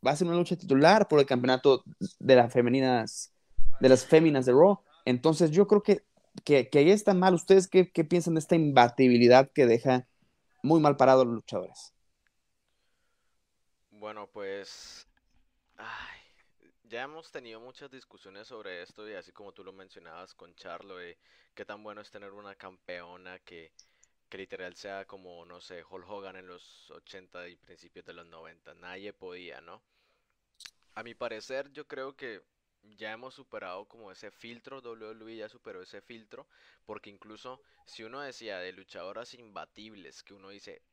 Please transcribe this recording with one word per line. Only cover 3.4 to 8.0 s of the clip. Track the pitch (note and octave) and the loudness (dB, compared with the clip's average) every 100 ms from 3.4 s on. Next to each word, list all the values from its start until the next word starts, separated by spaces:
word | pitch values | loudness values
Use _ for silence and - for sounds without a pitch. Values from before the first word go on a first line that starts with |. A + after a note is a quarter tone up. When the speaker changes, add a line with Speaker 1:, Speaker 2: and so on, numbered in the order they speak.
| _ - - - | _ 6 6 8
Speaker 1:
de | C3 | 6
las | B2+ - | 4 4
féminas | D#3+ D#3+ C#3+ B2+ | 4 4 0 2
de | |
Raw. | B2+ F#3 G3 _ _ | 4 4 4 _ _
Entonces, | - B2 D#3 D3+ E3+ | -4 0 0 0 0
yo | D#3+ G3+ | 2 2
creo | G#3 | 2
que, | G#3 G3 _ _ _ - | 2 -2 _ _ _ -18
que, | - C#3+ A#2+ | 0 0 2
que | D3 | 2
ahí | D3 | 4
está | G#3 - | 2 2
mal. | F#3 F#3+ | 0 2
¿Ustedes | F3 - F#3+ F#3 | 0 4 2 4
qué, | F#3 F3+ | 0 0
qué | - | -2